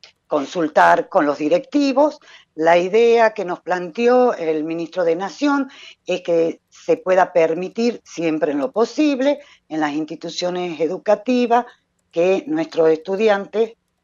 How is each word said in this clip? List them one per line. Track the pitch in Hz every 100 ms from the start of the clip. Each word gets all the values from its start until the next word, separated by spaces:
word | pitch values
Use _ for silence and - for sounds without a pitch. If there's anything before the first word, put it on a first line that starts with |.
| - _ -
consultar | 151 135 180 151 - 175 170 -
con | 190 147
los | 143
directivos. | 151 170 - 294 277 254 302 294 _ - _ -
La | 160 175
idea | 185 214 233 233 220
que | 220
nos | 180 165
planteó | - 180 180 233 240 254 247
el | - 160 156
ministro | 156 165 165 185
de | 170
Nación | 165 196 - 294 143 262 - - - -
es | 175
que | 175 170 165 - _
se | - - 160
pueda | 180 185 180
permitir | 175 160 160 185 - 233 -
siempre | - - 165 156 156
en | 143
lo | 131
posible | - 233 - 302 262 277 285 - _ -
en | 156
las | 147
instituciones | 147 156 160 170 160 180 180 180 151
educativas | 156 180 - 208 233 247 240 233 240 - _ _ _
que | 165 180 190 135
nuestros | 156 156 170 160
estudiantes | 156 160 190 220 202 196 208 226 - _ _